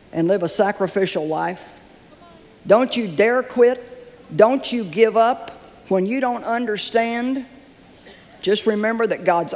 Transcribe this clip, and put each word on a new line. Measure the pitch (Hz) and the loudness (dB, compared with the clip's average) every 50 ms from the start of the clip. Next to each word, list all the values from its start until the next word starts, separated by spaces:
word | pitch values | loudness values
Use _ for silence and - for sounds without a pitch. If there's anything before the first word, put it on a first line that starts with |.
| - - - | -20 -10 -4
and | 165 165 175 | -2 0 0
live | 202 196 175 | 0 0 -2
a | 160 | -2
sacrificial | - - 202 196 202 - 196 180 - 202 190 185 - 175 151 | 0 0 0 0 0 -2 -2 -2 0 -2 -2 -2 -2 -4 -4
life. | 156 156 160 165 170 185 - - - - - - - - - - - - - - - - - - - - - - | -4 -4 -4 -4 -4 -6 -10 -14 -20 -20 -20 -20 -20 -20 -20 -20 -20 -20 -20 -20 -20 -20 -20 -20 -20 -20 -6 2
Don't | - 196 233 262 254 - | 4 4 4 4 2 -2
you | 240 226 190 | -2 -4 -2
dare | 151 165 202 226 247 254 254 | 0 2 2 2 2 0 -2
quit. | - - 247 240 247 254 254 - - - - - - - - - - 156 | -2 2 4 4 4 4 0 -6 -14 -20 -20 -20 -20 -20 -20 -18 -2 2
Don't | 156 208 233 269 262 - - | 4 4 6 4 2 -2 -4
you | 240 240 214 | -6 -6 -6
give | 170 151 202 226 220 196 | -4 0 2 2 4 4
up. | 226 226 233 269 - - - - - - - - - - - | 4 2 2 2 -2 -6 -14 -18 -20 -20 -20 -20 -14 -6 -2
When | 190 190 185 | 0 0 0
you | 202 247 269 | 0 -2 -2
don't | 254 247 240 226 - | -2 -2 -4 -4 -4
understand, | 220 233 240 247 214 208 196 - - - 226 233 233 233 240 240 254 269 269 247 - - - - - - - - - - - - - - - - - - - - | -4 -4 -4 -4 -4 -4 -6 -4 -2 0 0 0 0 -2 -4 -4 -4 -4 -6 -6 -10 -16 -20 -20 -20 -20 -20 -20 -20 -20 -20 -20 -20 -20 -20 -20 -20 -18 -6 -2
just | 180 208 208 - | -2 -2 0 0
remember | 220 208 208 214 220 226 226 226 | 0 0 0 0 -2 0 0 -2
that | 208 160 - 180 | -2 -2 -2 0
God's | 180 175 170 170 - - | 0 2 2 0 -2 -6